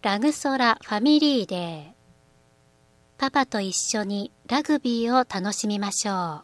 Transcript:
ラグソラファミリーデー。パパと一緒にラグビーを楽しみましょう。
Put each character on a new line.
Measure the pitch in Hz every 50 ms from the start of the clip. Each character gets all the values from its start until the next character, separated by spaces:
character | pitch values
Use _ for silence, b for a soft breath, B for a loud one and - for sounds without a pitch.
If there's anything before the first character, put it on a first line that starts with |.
ラ | - 214 196
グ | 208 233 302
ソ | 294 - - 285 269
ラ | 262 247 233 220 - -
フ | -
ァ | 220 208
ミ | 226 294 302 302
リ | 302 294 277 247 190
ー |
デ | - 190
ー。 | 180 175 170 165 156 147 165 - _ _ _ _ _ _ _ _ _ _ _ _ _ _ _ _ _ _ _ _ _ _ _ _ -
パ | 269 269
パ | - 277 262
と | - - 214
一 | 196 190 180
緒 | - - - - 220 208
に | 196 202 202 202 - _ _ _
ラ | - 240 285 302
グ | - 302 285
ビ | - 247 233 233 226
ー | 233 247
を |
楽 | 254 254 _ - 196 180 208 202
し | - -
み | 208 208
ま | 202 202 202
し | - - - 208
ょ | 196
う。 | 185 180 165 156 151